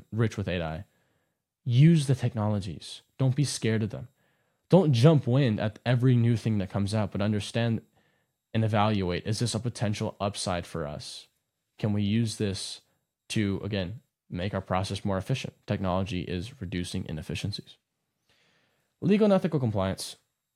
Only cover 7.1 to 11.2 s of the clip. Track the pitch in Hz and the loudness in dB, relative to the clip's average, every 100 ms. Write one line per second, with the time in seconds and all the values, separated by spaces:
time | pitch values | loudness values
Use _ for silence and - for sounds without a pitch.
7.1 | 95 101 104 - 117 117 113 - _ _ | -2 0 0 -2 -2 0 -2 -6 _ _
8.1 | _ _ _ _ 113 110 107 104 107 90 | _ _ _ _ -2 2 2 2 2 0
9.1 | 87 - 113 117 113 120 - 104 104 107 | -2 -4 -2 -2 -2 -6 -4 -4 -2 -6
10.1 | - 101 - - 87 - 82 73 76 - | -4 -6 -4 -4 -4 -4 -8 -8 -8 -14
11.1 | - | -18